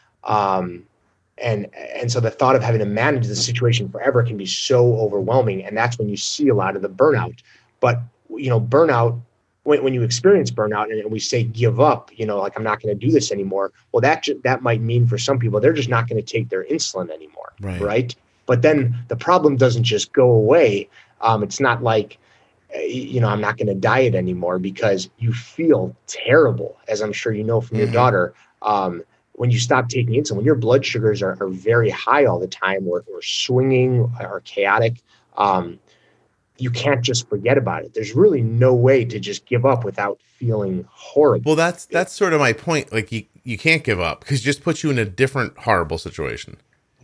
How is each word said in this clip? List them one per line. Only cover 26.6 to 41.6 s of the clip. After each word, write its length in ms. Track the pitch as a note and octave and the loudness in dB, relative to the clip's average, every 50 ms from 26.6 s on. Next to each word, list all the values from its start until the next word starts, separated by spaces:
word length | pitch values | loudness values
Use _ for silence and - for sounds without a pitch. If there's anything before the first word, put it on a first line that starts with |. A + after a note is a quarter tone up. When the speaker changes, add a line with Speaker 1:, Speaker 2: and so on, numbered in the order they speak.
| - - - _ _ - | -6 -10 -12 _ _ -6
Speaker 1:
as 120 | A2 G2+ | -4 -4
I'm 120 | G#2+ G#2+ G2+ | -4 -4 -6
sure 200 | - - A2+ A2 | -6 -4 -4 -4
you 120 | G#2 G#2+ | -4 -2
know 160 | A2 A#2 A2+ | 0 0 -2
from 160 | A#2+ A#2+ A#2+ | -2 -2 -2
your 100 | A2 G#2+ | -2 0
Speaker 2:
Mm-hmm. 80 | - A2+ | 0 2
Speaker 1:
daughter. 400 | A#2+ B2 A#2+ G#2+ F#2 F2+ F2 - _ _ _ _ _ - | 4 4 4 4 2 0 0 -4 _ _ _ _ _ -2
Um, 420 | G#2+ G#2+ G2+ F#2+ F#2 F2 E2+ E2+ _ _ _ _ _ _ | 0 0 0 0 -2 -4 -6 -10 _ _ _ _ _ _
when 160 | - B2 B2 | -4 0 0
you 80 | A#2+ A#2 | 0 0
stop 300 | - - C#3+ B2+ B2 - | 2 2 2 2 2 0
taking 260 | B2 C3 A#2 A#2+ A#2 | -2 -2 -2 0 0
insulin, 220 | C3+ D3+ - G#2+ | 0 -2 -2 -2
when 80 | G2 A2 | 0 2
your 120 | D3 D3+ | 2 2
blood 280 | B2+ A2 A2+ B2 C#3 - | 2 2 2 2 2 2
sugars 380 | - - A2+ G#2+ G#2+ G#2 F#2+ G2 | 0 -4 -2 0 0 0 0 -2
are, 140 | F#2 F#2 - | -4 -4 -4
are 80 | G#2 F#2+ | -6 -6
very 420 | F#2+ F2+ F#2 A2 A#2 A#2 A2+ G2+ | -6 -4 0 0 2 2 2 0
high 340 | F#2 - - A2 B2+ D3 C#3+ | -2 -2 -2 0 2 4 4
all 160 | A2+ F2+ F2 | 4 2 0
the 80 | F#2 F#2 | -2 -6
time 400 | - - - F#2+ F#2+ G2 F#2+ F2+ | -6 -4 -2 -2 -2 -2 -2 -4
or, 160 | F2 F2 - - F#2+ | -4 -4 -6 -8 -14
or 100 | E2+ - | -12 -10
swinging 920 | - - - - - B2+ B2+ C3 C3+ C3 B2+ B2+ B2+ B2 B2 A#2+ A#2+ A#2+ - | -8 -6 -6 -4 -2 0 0 2 2 2 2 2 2 2 0 0 -2 -4 -8
or 200 | G2+ F#2+ G2+ F#2 | -10 -10 -10 -12
chaotic, 640 | - - - G2+ G2 G2 G2+ A2+ A#2 A#2 B2 A#2+ _ _ _ _ _ _ _ | -12 -8 -4 -2 2 2 2 2 2 0 -2 -4 _ _ _ _ _ _ _
um, 420 | - G2+ G2+ F#2+ F#2 F2 E2+ F2 - _ _ _ _ _ _ _ _ _ _ _ _ _ _ _ - | -2 0 0 0 0 -2 -4 -8 -14 _ _ _ _ _ _ _ _ _ _ _ _ _ _ _ -8
you 120 | C3 B2 | -6 -6
can't 320 | A#2+ - - D3 C#3 B2 A#2+ | -4 -2 0 0 0 0 0
just 260 | C3 A#2+ A#2 - - | -2 -2 -4 -4 -4
forget 280 | G#2+ G2 F#2+ A#2 C3+ | -6 -4 0 2 2
about 260 | C#3 A2+ F#2 E2 D#2+ D#2+ | 2 2 0 -4 -6 -8
it. 120 | - - | -8 -8
There's 180 | - - G2+ A2 | -8 -8 -2 2
really 280 | C#3 G3 G#3+ E3 C3 A#2 | 4 4 4 4 2 0
no 320 | A2+ A#2 A#2 B2+ B2+ B2+ | 0 2 2 4 4 4
way 320 | B2 A#2+ C3 C#3 C3 A2+ | 4 4 4 4 4 2
to 120 | A#2+ A#2 G#2 | 0 -4 -6
just 280 | F#2 G2+ G2+ - - | -8 -8 -10 -10 -6
give 180 | - A#2+ A#2+ B2 | -4 -2 0 2
up 200 | C3+ C3 A#2+ A#2 | 2 2 0 -2
without 360 | G2+ F#2+ - G2+ G2+ G2 - _ | -4 -6 -4 -4 -6 -6 -8 _
feeling 640 | _ _ - B2 A#2 A2+ G#2+ G2+ F#2+ F#2 F2+ F2+ - | _ _ -8 -4 -2 -2 -2 -2 -4 -4 -6 -8 -10
horrible. 580 | _ - - - - C#3+ D3+ C#3 G#2+ - B2 D3+ | _ -20 -16 -2 2 4 6 6 4 2 2 0
Speaker 2:
Well, 80 | D#3 | 2
that's, 300 | D#3 | 2